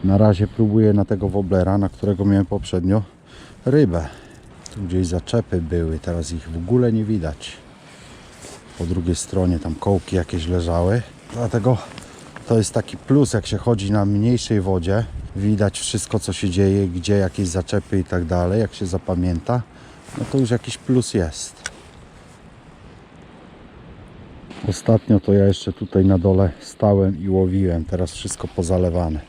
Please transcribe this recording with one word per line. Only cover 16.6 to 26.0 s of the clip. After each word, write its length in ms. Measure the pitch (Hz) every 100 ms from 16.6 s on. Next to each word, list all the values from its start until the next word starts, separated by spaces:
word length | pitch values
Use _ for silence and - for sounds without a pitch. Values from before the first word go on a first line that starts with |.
| 98 98 95
gdzie 260 | 87 82
jakieś 340 | 101 92 - 95
zaczepy 500 | 92 85 104 - 98
i 60 |
tak 200 | 87 90
dalej. 360 | 82 90 90 104
Jak 140 | 110
się 120 | - 95
zapamięta, 760 | 90 - 90 90 82 78 123 113 - - - - -
no 60 | 123
to 60 | 139
już 120 | 120
jakiś 280 | 120 - -
plus 360 | - 127 -
jest. 540 | 110 82 - - - - - - - - - - - - - - - - - - - - - - - - - - - - - - - - - -
Ostatnio 520 | 98 - 110 - 104
to 120 | -
ja 140 | 101 98
jeszcze 260 | 95 -
tutaj 320 | - 101 98